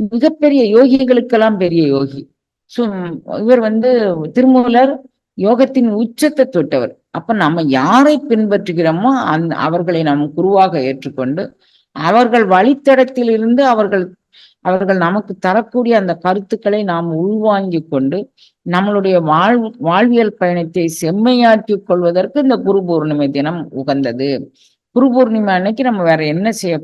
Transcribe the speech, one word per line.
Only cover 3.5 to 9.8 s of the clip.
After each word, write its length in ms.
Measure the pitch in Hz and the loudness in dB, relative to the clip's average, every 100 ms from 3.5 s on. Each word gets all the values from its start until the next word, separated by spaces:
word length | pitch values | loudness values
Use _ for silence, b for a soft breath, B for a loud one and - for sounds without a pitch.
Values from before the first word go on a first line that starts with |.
| 247 | 2
வந்து 560 | 220 220 247 247 208 165 151 | 2 0 2 2 0 -2 -2
திருமூலர் 680 | - 262 254 240 233 269 311 - _ _ - | 2 4 4 4 2 2 0 -12 _ _ -4
யோகத்தின் 500 | 196 233 262 262 233 | 0 2 2 2 0
உச்சத்தை 580 | 208 226 - 302 302 | 0 -4 -2 -2 0
தொட்டவர். 480 | 254 180 139 135 117 - _ | 0 -2 -2 -2 -4 -8 _
அப்ப 240 | - - | -10 -4
நம்ம 280 | 214 156 165 | -2 0 0
யாரை 600 | 151 131 147 240 294 302 294 | 0 0 2 4 4 2 0
பின்பற்றுகிறோமோ 840 | 220 214 202 - 170 160 170 233 269 | 0 0 -2 -2 -2 0 0 0 0
அந்-, 260 | 185 156 165 | 0 -2 -2
அவர்களை 520 | - 147 175 | -4 -2 -2